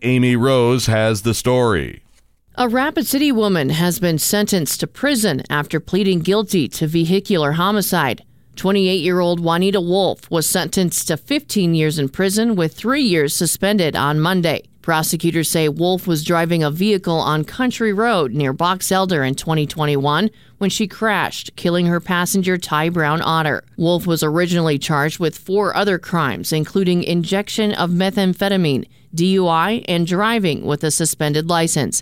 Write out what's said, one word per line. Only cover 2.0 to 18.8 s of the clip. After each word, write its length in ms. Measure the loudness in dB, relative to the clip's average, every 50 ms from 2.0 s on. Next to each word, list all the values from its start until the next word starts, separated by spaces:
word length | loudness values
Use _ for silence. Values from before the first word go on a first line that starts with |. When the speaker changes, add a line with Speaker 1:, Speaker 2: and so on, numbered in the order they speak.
| -20 _ _ _ _ _ _ _ _ _ -4
Speaker 2:
A 120 | -2 -2 0
Rapid 400 | 0 0 0 0 -2 -2 -2 -2
City 240 | 0 0 2 2
woman 380 | 2 2 2 2 2 2 0 0
has 300 | 0 0 0 0 0 0
been 200 | 0 0 0 0
sentenced 640 | 0 0 0 0 0 2 0 0 0 -2 -4 -4
to 60 | -6 -8
prison 560 | -6 -4 -2 -2 0 0 0 0 0 -2 -4 -4
after 300 | -4 -4 -2 -2 -4 -6
pleading 400 | -4 -2 -2 0 2 2 2 0
guilty 480 | 2 0 0 0 0 0 0 0 0 -2
to 200 | -2 -4 -4 0
vehicular 680 | 0 0 2 2 2 0 0 0 0 2 2 2 0
homicide. 720 | 0 0 0 0 0 0 0 0 0 0 0 -2 -4 -8 -16 -20 -20 _ -20 -10 -4
Twenty-eight-year-old 800 | 0 0 2 2 2 2 2 0 0 0 0 2 2 0 0 0
Juanita 400 | 0 0 2 2 2 2 2 0
Wolf 500 | 0 0 0 0 0 0 -2 -4 -6 -4
was 160 | -2 -2 0
sentenced 600 | 0 0 -2 -2 -2 -2 0 0 0 0 -2 -4 -4
to 80 | -4
fifteen 580 | -4 -4 -4 -4 -4 -4 -4 -2 0 0 2 2
years 240 | 2 2 0 0 -2
in 120 | -4 -4
prison 480 | -2 -2 -2 0 0 0 0 0 2 0
with 180 | 0 -2 -2
three 280 | -4 -4 -2 0 0 2
years 300 | 2 2 2 2 0 0
suspended 640 | -2 -2 -2 -2 0 0 0 2 2 2 0 0
on 240 | 0 0 0 2 2
Monday. 440 | 2 2 2 2 2 0 0 -2 -6 -10 -20 -10
Prosecutors 680 | -4 -2 0 0 0 0 -2 -2 0 0 0 0 0 0
say 200 | 0 2 2 0
Wolf 380 | 0 0 0 0 0 0 0 -2
was 180 | -2 -2 0
driving 380 | 0 0 2 2 2 0 0 0
a 80 | 0
vehicle 480 | 0 0 0 2 2 0 0 0 0 0
on 240 | 0 0 0 0 -2
Country 480 | -4 -4 -2 -2 -2 -2 0 0 0 0
Road 400 | 0 0 0 2 0 0 0 0
near 180 | -2 -2 -2
Box 400 | -2 0 0 0 0 -2